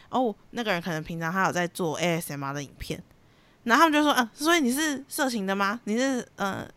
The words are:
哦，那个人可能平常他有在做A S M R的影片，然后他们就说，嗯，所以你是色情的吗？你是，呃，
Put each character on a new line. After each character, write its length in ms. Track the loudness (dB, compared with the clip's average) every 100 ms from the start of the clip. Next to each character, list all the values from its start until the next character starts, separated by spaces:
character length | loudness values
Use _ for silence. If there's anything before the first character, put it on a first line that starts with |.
| -4
哦， 240 | 0 0 -4 -10
那 120 | -6
个 100 | -2
人 80 | -2
可 100 | -2
能 120 | -6
平 160 | -6 -6
常 140 | -4
他 140 | 0 2
有 60 |
在 140 | 2 -2
做 300 | -2 -4 0
A 180 | 0 0
S 140 | -4
M 100 | -8
R 120 | -6
的 80 | -6
影 80 | -10 -12
片， 240 | -10 -10 -12 _ _ _ _ _
然 120 | 2 6
后 60 |
他 80 | 6
们 20 |
就 100 | 6
说， 100 | 4
嗯， 120 | 2 0
所 240 | 0 2 4
以 40 |
你 120 | 4
是 320 | 2 -2 -2 -6
色 220 | -2 0
情 180 | 0 -2
的 80 |
吗？ 240 | 0 0 -2
你 140 | -4 -2
是， 280 | 0 -2 -6 -6
呃， 300 | -4 -4 -10